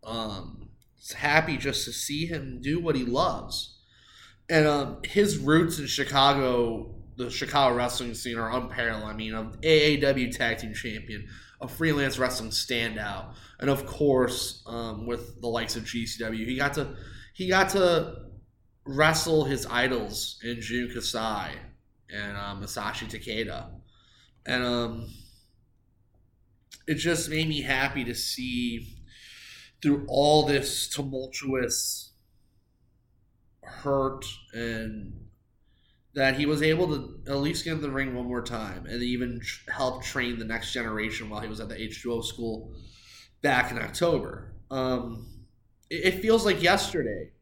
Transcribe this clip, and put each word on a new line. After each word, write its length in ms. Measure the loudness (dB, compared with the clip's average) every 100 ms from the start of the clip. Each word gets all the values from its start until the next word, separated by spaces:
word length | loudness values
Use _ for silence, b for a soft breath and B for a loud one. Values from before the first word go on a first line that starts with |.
um, 640 | -8 -6 -6 -6 -10 -12 -16 -20 _ _ -14 -2
happy 400 | 4 4 4 0
just 300 | 0 -2 -4
to 60 |
see 340 | -4 -4 -2 -2
him 340 | -4 -6 -6
do 160 | 0 0
what 160 | 2
he 100 | 2
loves. 760 | 2 2 2 0 -6 -6 -8 -12 b b b b b b _
And, 160 | 6 6
um, 300 | 6 0 -4
his 360 | 0 4 4 4
roots 420 | 6 6 6 0
in 80 | -4
Chicago, 1040 | -2 0 6 6 6 4 2 2 0 -8 -12 -14 -8
the 140 | -6
Chicago 440 | -4 0 4 6
wrestling 380 | 6 0 0 -4
scene, 240 | -6 -6 -4
are 140 | -2
unparalleled. 580 | -2 -4 -2 -2 -2 -6
I 60 |
mean, 200 | -6 -4
an 220 | -4 -6 -2
A 60 | 6
A 280 | 8 8 4
W 300 | 4 4 2
tag 280 | 0 0 0
team 160 | -4
champion, 520 | -8 -8 -8 -10 -10 -12 B B B
a 40 | -12
freelance 520 | 0 2 4 2 2
wrestling 320 | 0 0 -4
standout, 840 | -4 0 0 0 -2 -6 -6 -10 B B B
and 120 | 0
of 160 | 0 0
course, 760 | 2 4 6 4 2 -6 -8 -12
um, 400 | -8 -6 -6 -6
with 340 | -6 -6 -8
the 80 | -2
likes 280 | -2 -2 -4
of 80 |
G 200 | -4 -4
C 180 | -4 -4
W, 220 | -4 -4
he 120 | -4 0
got 180 | 0
to, 200 | 0 -4 B B B B
he 160 | -8 2
got 220 | 4 4
to 460 | 6 6 4 0 -8 -14 -18 -20 _ _ _
wrestle 600 | -8 4 4 4 4 4
his 200 | 4 0 0
idols 720 | 2 2 2 -2 -6 -6 -6
in 160 | -6 -6
Jun 300 | -4 -2 -2
Kasai 600 | -4 -4 -2 -2 -2 -6 -10 -14 -20 _ _ _
and, 260 | -8 -8 -6
um, 260 | -8 -8
Masashi 460 | -8 -6 -4 -6 -8
Takeda. 640 | -10 -6 -4 -4 -6 -10 -16 -20 b b b b _
And, 180 | -4 0
um, 460 | 0 0 -2 -6 -10 B B B B _ _ _ _ _ _ _ _ _ _ _ _ -18 -4
it 100 | -2
just 340 | 2 0 0
made 180 | 0 0
me 140 | 0
happy 420 | 0 0 0 0
to 100 | -4
see 800 | -4 -4 -4 -4 -2 -2 -4 -10 -14 -18 B B B B B B B
through 240 | 2 2 2
all 380 | 4 8 8 8
this 420 | 2 2 -4 -4
tumultuous 1200 | -4 -4 -4 -6 -6 -2 0 0 0 -2 -4 -10 _ _ _ _ _ _ _ _ _ _ _ _ _ _ _
hurt, 600 | -18 -8 0 2 2 -2 -12 -14 -14
and 600 | -8 -6 -4 -6 -8 -10 -12 -16 _ _ _ _ _ _ _ _
that 240 | 0 2 4
he 80 | 2
was 160 | 4
able 260 | 4 4 2
to 320 | 0 -4 -12 -4
at 60 | 0
least 280 | 0 -2
get 100 | -4
in 80 | -4
the 80 | -2
ring 240 | -2 -2
one 120 | -4 -4
more 140 | -4
time 460 | -4 -6 -6 -8 -8
and 160 | -4
even 360 | -2 -2 -2 -4
tr-, 300 | -8 -10 -8
help 320 | -2 -2 -2
train 360 | -6 -2 -2 -2
the 80 | -4
next 260 | -4 -4
generation 560 | -4 -4 -2 -4 -4 -8
while 120 | -8
he 80 | -8
was 120 | -8
at 80 | -8
the 100 | -8
H 240 | -8 -8
two 100 | -4
O 100 | -4
school 520 | -4 -6 -6 -6 -10 B B B B B B _
back 280 | 2 2 2
in 80 | -2
October. 760 | -6 0 2 2 -2 -10 -12 -14 -8
Um, 760 | -4 0 -2 -4 -10 -12 -16 -20 _ _ _ _
it, 240 | 2 2
it 80 | 2
feels 240 | 6 6 6
like 160 | 4
yesterday 680 | 6 6 4 0 -2 -4 -8 _